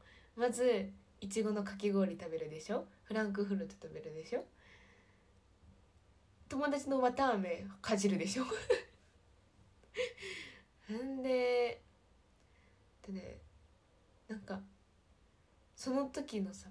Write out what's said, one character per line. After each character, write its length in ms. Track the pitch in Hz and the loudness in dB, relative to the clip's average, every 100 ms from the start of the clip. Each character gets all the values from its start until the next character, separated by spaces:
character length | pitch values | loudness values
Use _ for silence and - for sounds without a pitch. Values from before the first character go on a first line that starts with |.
| - - - 226 | -18 -20 -16 0
ー。 40 | |
ま 100 | 240 | 0
ず、 420 | 233 247 208 196 - - - | 4 4 4 0 -8 -20 -14
い 80 | 202 | -4
ち 140 | 220 | 0
ご 80 | 214 | 2
の 120 | 208 | 0
か 140 | 196 - | -2 0
き 160 | 208 | 2
氷 240 | 196 185 - | 4 4 0
食 120 | 165 | -4
べ 80 | 160 | -4
る 100 | 156 | -4
で 100 | 156 | -6
し 140 | - | -4
ょ、 140 | 233 - - | -2 -4 -12
フ 100 | - | -4
ラ 100 | 214 | 0
ン 80 | 214 | 0
ク 140 | 196 202 | 0 0
フ 100 | 196 | 0
ル 120 | 196 | -2
ト 80 | - | -8
食 120 | - | -12
べ 80 | 156 | -12
る 120 | 156 | -10
で 120 | 160 - | -10 -4
し 100 | 240 | -4
ょ、 80 | - - - - - - - - _ - _ _ - - - _ - - - - - | -4 -14 -20 -20 -20 -20 -20 -20 _ -20 _ _ -20 -20 -20 _ -20 -20 -20 -20 -6
友 200 | 269 294 | 0 2
達 200 | 277 277 | 2 2
の 100 | 269 | 4
綿 340 | 247 247 262 | 4 4 4
あ 40 | 208 | 4
め 280 | 190 - - - | 0 -4 -6 -8
か 140 | - 202 | 0 4
じ 140 | 202 | 4
る 80 | 190 | 2
で 100 | 196 | 0
し 100 | 262 | -2
ょ。 60 | 254 440 - - - - _ - - - _ _ - - - - 494 - 381 370 - - - _ - | -2 0 2 2 0 -16 _ -20 -20 -20 _ _ -20 -20 -10 -4 -4 -6 -12 -12 -14 -18 -20 _ -8
<laughs> 0 | |
な 80 | 220 | -6
ん 240 | 262 269 | -4 -2
で、 600 | 262 254 247 247 240 233 - _ _ _ _ _ _ _ _ _ _ _ | 2 2 4 4 2 0 -12 _ _ _ _ _ _ _ _ _ _ _
で 100 | - | -10
ね、 260 | 190 - - - - - _ _ _ _ _ - | -10 -10 -14 -18 -20 -20 _ _ _ _ _ -12
な 80 | 214 | -10
ん 40 | |
か、 200 | - 196 196 - _ _ _ - _ _ _ _ _ - | -8 -8 -10 -20 _ _ _ -20 _ _ _ _ _ -8
そ 160 | 262 | 0
の 160 | 262 262 | 0 0
時 340 | 311 277 214 | -4 -4 -4
の 120 | 196 | -4
さ、 160 | - - | -6 -12